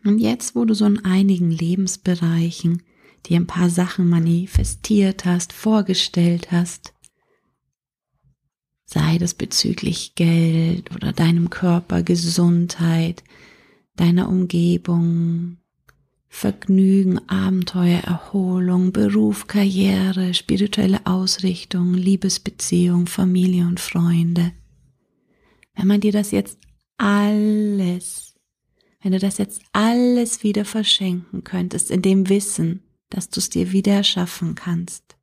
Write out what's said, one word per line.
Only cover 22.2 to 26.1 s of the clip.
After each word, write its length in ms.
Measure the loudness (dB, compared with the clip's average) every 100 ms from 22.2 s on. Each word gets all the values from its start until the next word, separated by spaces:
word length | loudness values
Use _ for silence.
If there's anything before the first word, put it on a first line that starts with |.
| 0 -4 -6 -8 -2 2 2 2 0
Familie 580 | 0 0 2 2 2 0
und 140 | -2
Freunde. 720 | -4 -2 0 2 0 0 -2 -4 _ _ _ _ _ _ _ _ _ _ _
Wenn 140 | -2 2
man 140 | 2
dir 100 | 2